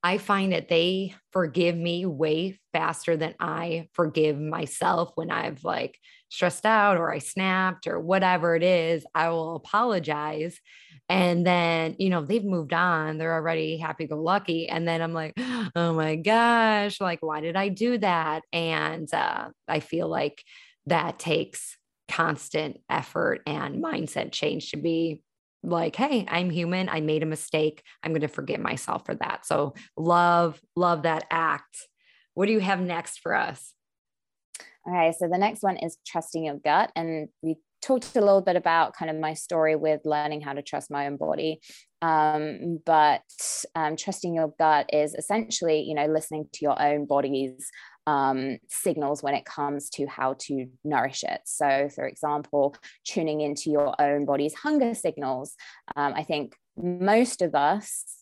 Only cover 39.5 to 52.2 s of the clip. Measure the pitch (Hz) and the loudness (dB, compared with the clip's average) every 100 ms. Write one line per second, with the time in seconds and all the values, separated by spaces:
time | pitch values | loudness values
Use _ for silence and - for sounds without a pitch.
39.5 | 165 156 156 156 151 151 147 151 151 147 | 2 4 4 2 0 2 0 0 -4 -6
40.5 | 139 143 147 - 147 143 143 156 147 160 | -8 -6 -8 -6 -4 -4 -2 -2 0 -2
41.5 | 156 - - _ _ 165 160 156 151 151 | -4 -12 -20 _ _ 2 4 4 2 -2
42.5 | 117 170 165 - 160 151 139 _ - - | -4 -6 -4 4 6 6 4 _ -10 -8
43.5 | - - 165 151 160 - 185 180 165 160 | -6 -6 -2 -2 -2 -6 -6 -4 0 -2
44.5 | - 160 151 - 151 151 - - 220 220 | 2 4 4 2 0 0 -4 -2 -2 -2
45.5 | - 170 156 - 151 151 156 - 156 147 | -2 2 2 0 -2 0 0 -2 -8 -10
46.5 | - 147 139 147 147 143 139 139 135 135 | -4 -2 2 2 0 2 0 2 -2 -4
47.5 | 131 - - - - - 143 135 131 135 | -8 -16 -16 -20 -8 -2 2 2 0 -2
48.5 | 123 _ - 196 156 143 143 143 139 - | -6 _ -4 -2 0 -2 -2 -2 -4 -4
49.5 | - 143 143 - - 139 - 131 135 - | -6 -4 -4 -8 -6 -6 -2 -4 -4 -6
50.5 | 139 127 - 151 139 131 131 - - - | -6 -6 -8 -2 0 0 -4 -6 -6 -8
51.5 | - 147 135 143 - 131 - | -2 2 2 0 -4 -8 -4